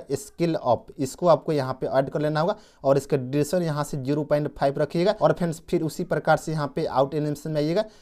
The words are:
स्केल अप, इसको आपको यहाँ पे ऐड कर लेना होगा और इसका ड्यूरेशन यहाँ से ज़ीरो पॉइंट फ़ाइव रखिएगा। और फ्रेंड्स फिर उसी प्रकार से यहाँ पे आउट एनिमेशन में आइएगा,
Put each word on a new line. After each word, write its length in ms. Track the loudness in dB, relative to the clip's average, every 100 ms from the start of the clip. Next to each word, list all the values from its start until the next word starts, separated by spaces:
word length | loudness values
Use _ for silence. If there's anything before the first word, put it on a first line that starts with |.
| 0
स्केल 420 | -6 -6 -4 -2 0
अप, 300 | 0 0 -2 -6
इसको 280 | -6 0 4
आपको 240 | 4 4
यहाँ 260 | -2 -2 -4
पे 60 | 0
ऐड 200 | 0 0
कर 120 | -2
लेना 180 | 0 0
होगा 180 | 0 -2 -10 _
और 140 | 2 2
इसका 200 | 2 -2
ड्यूरेशन 460 | 0 -2 0 0
यहाँ 200 | 0 -2
से 140 | -4 -4
ज़ीरो 240 | -2 -2
पॉइंट 240 | 0 0 0
फ़ाइव 300 | 0 -2 0
रखिएगा। 320 | -2 2 0
और 200 | 2 2
फ्रेंड्स 280 | 2 -2 -4 -4
फिर 140 | -2
उसी 200 | -2 -4 -4
प्रकार 320 | -2 2 2
से 140 | 0
यहाँ 200 | -4 -4 -4
पे 100 | -2
आउट 280 | 0 0
एनिमेशन 380 | 0 -4 -4 -4
में 100 | -2
आइएगा, 240 | 0 0 -2 -10